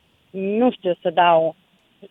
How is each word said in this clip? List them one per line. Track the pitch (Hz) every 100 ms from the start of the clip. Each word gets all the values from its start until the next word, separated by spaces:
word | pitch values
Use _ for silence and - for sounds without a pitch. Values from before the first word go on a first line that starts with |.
| _ _ _
nu | 190 196 214 247
știu | - 185 170
să | 180
dau | 165 175 165 160 - _ _ _ _ 196